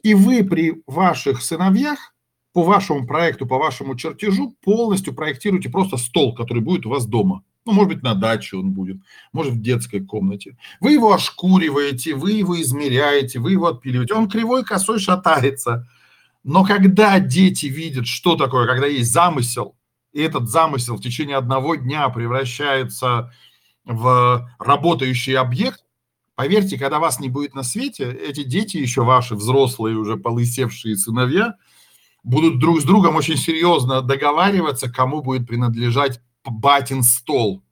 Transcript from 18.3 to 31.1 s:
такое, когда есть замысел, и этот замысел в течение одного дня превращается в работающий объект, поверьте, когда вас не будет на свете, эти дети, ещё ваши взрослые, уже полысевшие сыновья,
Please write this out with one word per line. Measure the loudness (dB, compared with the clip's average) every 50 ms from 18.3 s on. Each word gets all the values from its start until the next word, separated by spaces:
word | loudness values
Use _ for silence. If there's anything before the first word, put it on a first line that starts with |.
| 2
такое, | 2 0 0 2 0 2
когда | 2 0 0 0 0
есть | 0 -2 -2 0
замысел, | 2 4 2 2 2 0 -4 -4 -4 -6 -8 -8 _ _ _ _ _ _ _ _ _
и | -4
этот | -4 -2 -2 -4 -6 0
замысел | 2 2 2 2 0 -4 -4 -6 -8
в | -8
течение | -8 -8 -6 -6 -6 -4 -4
одного | -4 -2 -2 -2 -2 0 -2 -4
дня | -4 -4 -6 -4 -2 -2 -2
превращается | -2 -4 -6 -4 -2 -4 -4 -6 -6 -6 -4 -2 -2 -2 -4 -6 -8 -6 -4 -2 -2 -2 -4 -8 _ _ _ _ _ _ _ _ _ _ _
в | -10 -8 -2 2 2 4 4 4 4 2 0 -2 -10 -16 _
работающий | 0 0 0 2 2 0 0 0 -2 -4 -4 -4 -4 -2 0
объект, | 0 0 0 -2 -2 -2 -4 -4 -8 _ _ _ _ _ _ _ _ _ _ _
поверьте, | -6 -2 0 2 2 2 0 -4 -4
когда | -4 -4 -2 0
вас | 0 -2 -2 -2
не | -6 -6
будет | -6 -6 -6 -6 _
на | -10 -8
свете, | -8 -6 -6 -6 -8 -6 -8 -8 -8
эти | -8 -10 -10 -10 -8 -8 -8
дети, | -2 -2 -2 -2 -2 -4 -4
ещё | -4 -2 0 0 4
ваши | 4 4 4 4 0 -6
взрослые, | -4 -2 0 2 2 2 2 0 -4 -4 -4 -2 -4
уже | -4 -4 -6 -4
полысевшие | -4 -4 -2 0 -2 -2 -2 -4 -4 -6 -6 -8 -6 -6 -4
сыновья, | -4 -4 -4